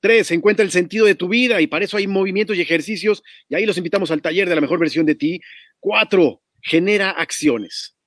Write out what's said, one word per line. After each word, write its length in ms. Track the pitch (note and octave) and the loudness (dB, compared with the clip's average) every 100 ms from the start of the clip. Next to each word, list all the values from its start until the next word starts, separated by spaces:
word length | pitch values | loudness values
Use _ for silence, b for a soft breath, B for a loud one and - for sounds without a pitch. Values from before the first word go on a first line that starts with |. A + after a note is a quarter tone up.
Tres, 320 | G3+ A3+ F#3+ | 4 2 2
encuentra 320 | E3+ G3+ G#3+ | 2 2 2
el 80 | G3+ | 2
sentido 340 | F3+ F3+ G#3 G#3+ | 2 0 2 2
de 80 | |
tu 140 | F#3+ F3+ | 2 0
vida 320 | A#3 B3 G#3 | 0 2 2
y 80 | D#3 | 0
para 160 | E3 | 0
eso 120 | G3 G#3 | -4 -2
hay 120 | G3+ | -2
movimientos 480 | F#3+ F#3+ F#3+ G#3+ G3 | 0 0 0 -2 -2
y 40 | |
ejercicios 640 | E3+ E3 D3+ G#3 G3+ G3+ B B B | 0 -2 -2 -4 -2 -2 B B B
y 60 | |
ahí 100 | D3 | -2
los 140 | G#3+ F3+ | 0 -2
invitamos 320 | E3+ G3+ E3+ | -2 -2 -2
al 100 | D#3 | -4
taller 280 | E3+ E3+ F#3+ | -2 -2 0
de 80 | E3+ | 0
la 40 | |
mejor 200 | D3+ E3+ | 0 0
versión 260 | D#3+ D#3+ D#3 | 0 0 0
de 80 | |
ti. 260 | D#3 D3 F3+ B B B _ | 0 -2 -6 B B B _
Cuatro, 640 | F#3+ G#3 G#3+ F#3+ D3+ A#2+ _ _ | -4 -2 0 2 2 0 _ _
genera 500 | - E3 F#3 G#3 F#3+ | -2 0 2 0 0
acciones. 840 | E3 E3 - D3+ A#2 G2 - - _ | -4 -6 -2 -2 -2 -6 -12 -14 _